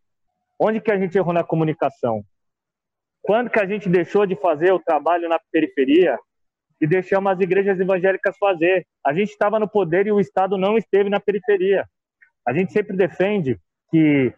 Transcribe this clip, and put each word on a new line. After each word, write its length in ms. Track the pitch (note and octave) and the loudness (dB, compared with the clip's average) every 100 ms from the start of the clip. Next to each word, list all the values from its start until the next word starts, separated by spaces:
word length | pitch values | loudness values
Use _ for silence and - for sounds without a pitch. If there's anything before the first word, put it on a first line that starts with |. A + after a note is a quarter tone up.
| _ _ _ _ _ - | _ _ _ _ _ -4
Onde 200 | F#3+ A3 | -2 -2
que 100 | A3 | -2
a 80 | G3 | -2
gente 180 | F#3+ G3 | 0 0
errou 160 | E3+ | 0
na 120 | E3+ | -2
comunicação? 800 | D#3+ D#3+ D#3+ D3 C#3+ - B2 A2 - _ _ _ _ _ _ _ _ _ | -2 -2 -2 -2 -4 -4 -4 -4 -8 _ _ _ _ _ _ _ _ _
Quando 260 | - A3 A#3+ | -2 -2 0
que 100 | A#3 | -2
a 80 | F#3+ | -2
gente 220 | G#3 F#3+ | -4 0
deixou 380 | F#3 E3+ G3+ G3+ | 0 2 0 0
de 100 | F3+ | 0
fazer 340 | F3+ D3 F3+ | -2 2 2
o 80 | F3+ | 2
trabalho 520 | E3 D3+ C#3+ E3+ E3+ | 0 -2 0 -2 -2
na 100 | E3 _ | -4 _
periferia 680 | D#3+ D#3 - C3+ D#3+ E3+ A#2 - _ _ _ _ - | -2 -2 -2 2 4 2 0 -8 _ _ _ _ -4
e 80 | D#3 | -2
deixamos 460 | F#3 F3+ G3 G3 | -2 0 -2 0
as 80 | F3+ | -2
igrejas 400 | F#3 F#3+ G3 F#3 | 0 0 0 -2
evangélicas 560 | F#3+ F#3+ F#3+ F#3+ G3+ - | 0 0 0 0 -4 -2
fazer? 480 | G3+ F3 E3+ F#3+ - _ | -2 0 2 0 -4 _
A 120 | C#3 | -4
gente 160 | D#3 G#3 | -2 -4
estava 280 | - G#3 A3 | -2 -2 0
no 80 | G#3+ | -2
poder 400 | G#3 E3+ F3 G3+ | -2 0 0 0
e 60 | |
o 80 | G#3 | 0
Estado 380 | F#3+ - F#3+ G3 | 0 -2 -2 0
não 180 | F#3+ A3 | 0 0
esteve 320 | - G3 G3+ | 0 0 0
na 100 | G3+ | -2
periferia. 680 | - G3+ G3+ G3+ F#3+ F#3 - _ _ _ _ _ - | -2 -4 0 0 2 0 -4 _ _ _ _ _ -4
A 60 | |
gente 180 | C#3 F#3+ | -2 -2
sempre 240 | G#3+ G#3 | -2 -4
defende 640 | F#3 F3 - F#3+ G#3 C3 A2 _ _ - | -2 -2 0 -2 0 -2 -4 _ _ -2
que 400 | E3 D#3 C#3+ B2 | 2 4 4 0